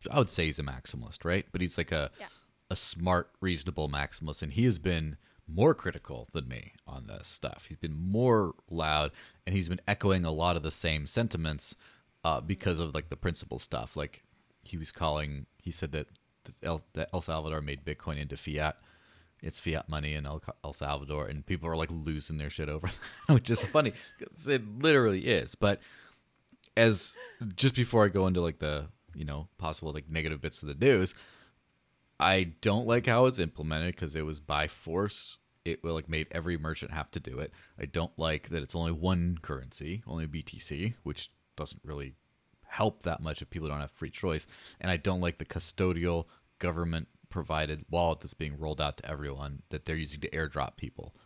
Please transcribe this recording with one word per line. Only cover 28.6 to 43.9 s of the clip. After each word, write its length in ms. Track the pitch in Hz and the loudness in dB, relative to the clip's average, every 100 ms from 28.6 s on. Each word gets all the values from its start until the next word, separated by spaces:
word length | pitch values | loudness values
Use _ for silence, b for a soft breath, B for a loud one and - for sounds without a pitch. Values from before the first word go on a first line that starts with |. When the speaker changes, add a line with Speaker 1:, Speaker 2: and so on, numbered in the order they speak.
| 76 76 76 - - | -2 -2 -4 -12 -16
Speaker 1:
you 100 | 82 | -8
know, 240 | 76 71 85 - | -6 -6 -8 -6
possible, 360 | 80 78 78 | -6 -4 -6
like, 180 | 76 73 | -6 -4
negative 320 | 80 78 76 | -4 -2 -4
bits 200 | 76 - | -6 -6
of 60 | 73 | -8
the 60 | |
news, 400 | 71 131 110 92 B B B B _ _ _ _ _ _ - | 4 6 6 4 B B B B _ _ _ _ _ _ 2
I 320 | 85 95 87 78 | 4 6 2 0
don't 260 | 110 104 117 | 2 4 4
like 200 | 120 123 | 2 4
how 180 | 117 | 6
it's 140 | 127 123 | 6 4
implemented 580 | 85 - 78 78 85 - | -2 -2 -2 0 -2 -4
'cause 180 | 80 | -6
it 120 | 76 78 | -4 -4
was 140 | 76 | -6
by 280 | 73 73 76 | -2 0 0
force. 680 | - - 85 104 - - - _ _ | -4 -4 0 0 -2 -12 -16 _ _
It 180 | 87 - | -6 -4
will, 120 | 85 | -2
like, 140 | 82 78 | -4 -2
made 200 | 80 78 | -2 -2
every 280 | 85 82 82 | -4 -2 -2
merchant 320 | 78 78 - | -2 -4 -6
have 200 | 80 76 | -6 -6
to 80 | - | -8
do 180 | - 64 | -8 -6
it. 120 | 71 B B - | -8 B B -10
I 80 | 69 | -4
don't 320 | 82 82 - | -2 -2 -2
like 320 | 82 78 - | 0 0 -2
that 120 | 80 | -6
it's 120 | 67 | -4
only 180 | 85 82 | -2 0
one 460 | 80 90 92 87 85 | 2 4 4 4 0
currency, 640 | - 67 65 - 73 101 82 | -4 -6 -8 -10 -8 -8 -6
only 200 | 80 80 | -6 -4
B 160 | 78 | -6
T 160 | - - | -10 -12
C, 380 | - 73 107 120 | -8 -4 -4 -4
which 280 | 76 69 - _ _ - | -6 -8 -10 _ _ -10
doesn't 260 | 73 - | -10 -10
really 320 | 76 71 69 - _ _ _ _ | -10 -8 -10 -12 _ _ _ _
help 400 | - - 107 - | -10 0 0 0
that 180 | 85 78 | -4 -4
much 180 | 78 76 | -4 -6
if 80 | 73 | -8
people 200 | 87 78 | -6 -4
don't 120 | 73 | -4
have 100 | 71 | -6